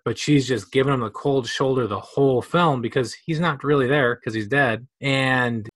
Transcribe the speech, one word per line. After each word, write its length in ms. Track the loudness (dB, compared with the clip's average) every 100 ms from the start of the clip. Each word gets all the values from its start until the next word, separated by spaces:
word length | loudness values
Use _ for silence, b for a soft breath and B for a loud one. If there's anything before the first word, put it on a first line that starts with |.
| -6
but 120 | -4
she's 300 | 2 2 2
just 240 | -4 -2
giving 220 | 0 2
him 60 | 0
the 100 | -2
cold 380 | -4 -2 -2 -2
shoulder 400 | -2 0 0 -2
the 120 | -4
whole 420 | -6 0 2 2
film 400 | 0 2 2 2
because 340 | -2 -2 -4 -6
he's 240 | -6 -2
not 240 | -2 -2
really 240 | 0 0 2
there 280 | 2 2 0
'cause 180 | -6 -6
he's 120 | -2
dead. 400 | 2 2 0 -8 _
And 640 | -4 0 2 2 0 -2 -8